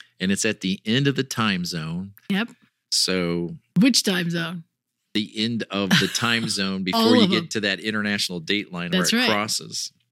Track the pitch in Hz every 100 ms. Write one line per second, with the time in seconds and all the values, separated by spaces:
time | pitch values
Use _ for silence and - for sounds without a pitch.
0 | - - 95 98 110 104 95 95 - 120
1 | 143 131 131 - 110 95 87 87 80 85
2 | 98 101 - 196 233 - _ _ - -
3 | - 92 87 87 85 165 _ - 254 233
4 | - 180 170 170 165 175 - _ _ _
5 | _ 107 107 110 113 117 - 98 98 92
6 | 95 - 123 117 113 101 95 95 95 226
7 | 226 240 196 - 170 113 101 92 107 107
8 | 104 101 - 90 80 101 - 87 87 180
9 | 175 226 247 104 107 - - - - _
10 | _